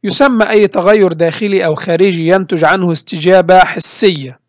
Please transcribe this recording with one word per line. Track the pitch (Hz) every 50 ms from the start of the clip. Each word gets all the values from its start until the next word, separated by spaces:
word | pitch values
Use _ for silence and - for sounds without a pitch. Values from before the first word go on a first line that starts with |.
| -
يسمى | 196 185 - 277 277 247 220 214 -
أي | 220 208 208 190
تغير | - 196 175 196 214 220 196 185
داخلي | 170 156 170 165 156 - 214 202 196 190 185
أو | 165 156
خارجي | - - 190 170 165 185 202 180 170 160 160
ينتج | 185 190 185 - 190 160 160
عنه | 151 180 190 185 175
استجابة | 165 151 - - - 165 151 180 185 185 180 165 185 185
حسية؟ | 180 - - 170 156 - - - - 196 175 147 135 131 127 _ _